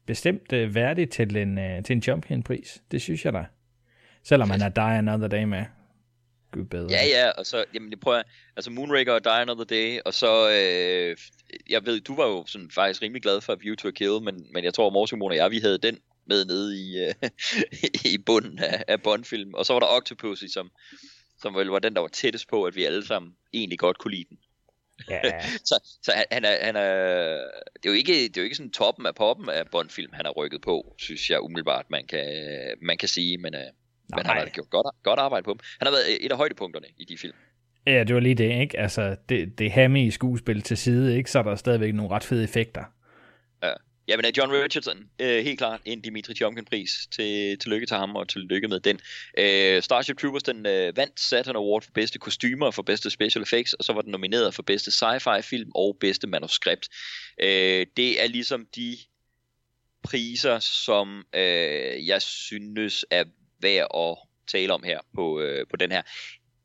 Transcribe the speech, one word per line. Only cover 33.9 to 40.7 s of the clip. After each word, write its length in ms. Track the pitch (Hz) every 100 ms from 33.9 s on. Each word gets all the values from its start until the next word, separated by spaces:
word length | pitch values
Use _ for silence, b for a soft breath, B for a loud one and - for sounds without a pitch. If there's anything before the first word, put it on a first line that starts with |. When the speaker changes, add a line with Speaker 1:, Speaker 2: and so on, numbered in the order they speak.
| _ -
Speaker 2:
men 160 | 85 87
han 0 |
Speaker 1:
Nej. 140 | 110
Speaker 2:
har 100 | 76
gjort 200 | - -
godt, 340 | 95 131 -
godt 160 | - 123
arbejde 240 | 139 120
på 80 | 92
dem. 60 | 101 B B
Han 60 | 135
har 60 |
været 340 | 139 113 107 131
et 60 |
af 60 | 127
højdepunkterne 500 | 147 - 95 78 73 -
i 80 | -
de 120 | 82
film. 160 | 90 - b b _ _ -
Speaker 1:
Ja, 160 | 131
det 120 | 110 123
var 60 |
lige 140 | 123 113
det, 260 | 113 120
ikke? 180 | 143 -
Altså, 360 | 101 - 101 98 -
det, 300 | 123 87 -
det 120 | 107
hammy 380 | 113 131 139 120
skuespil 520 | - 127 120 - 104
til 160 | -